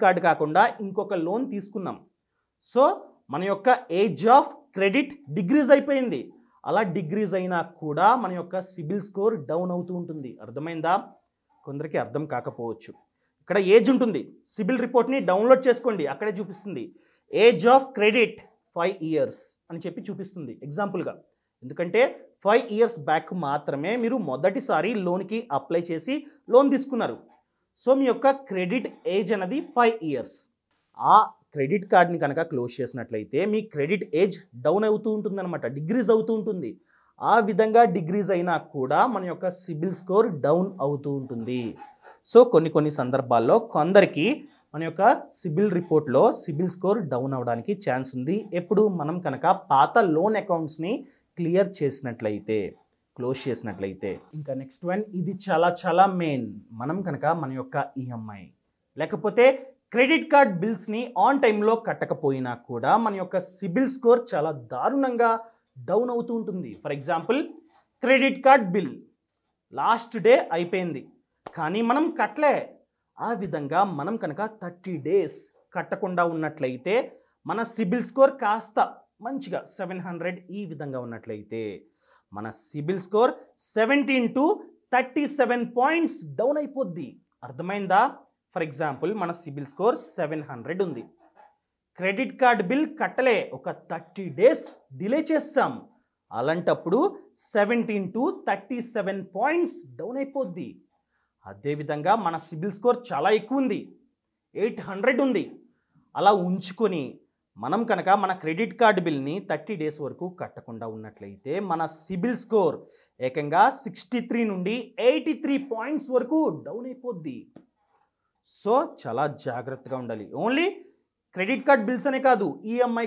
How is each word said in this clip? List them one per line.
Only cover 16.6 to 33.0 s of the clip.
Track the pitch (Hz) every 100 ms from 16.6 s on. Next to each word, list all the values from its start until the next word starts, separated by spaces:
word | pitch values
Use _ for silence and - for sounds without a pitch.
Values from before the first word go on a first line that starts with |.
| 202 143 107 - _ _ _ 170
Age | 226 180 226
of | 269 269 -
credit | 208 247 214 - - _ _ 170
five | 175 202 160
years | 156 127 - - _ -
అని | 165
చెప్పి | 175 - 208
చూపిస్తుంది | 185 190 180 127 - 143
ఎగ్జాంపుల్గా, | 147 151 190 120 - _ _ _ _
ఎందుకంటే | 127 151 175 214 269 - - _
ఫైవ్ | 190 233 254 208
ఇయర్స్ | 233 226 143
బ్యాక్ | 156 - 185 143
మాత్రమే | 147 147 143 165 240
మీరు | 233 254 160
మొదటిసారి | 131 180 190 - 165 180 226 180
లోన్కి | 180 190 220 226 139
అప్లై | - - 170
చేసి | 165 190 285 - _ -
లోన్ | 240 277
తీసుకున్నారు. | 254 - - 147 110 - _ _ _ _ _
So | 240 269
మీ | 262
యొక్క | 269 277 277 -
క్రెడిట్ | 190 180 240 - - 165
ఏజ్ | 196 185 208
అనేది | 185 277 175
ఫైవ్ | 247 233 226 160
ఇయర్స్. | 127 110 - _ _ _ _ _ -
ఆ | 131 190 165 - _
క్రెడిట్ | 151 135 196 180
కార్డ్‌ని | 190 170 170
కనుక | 147 143 170
క్లోజ్ | 131 123 -
చేసినట్లయితే | 123 127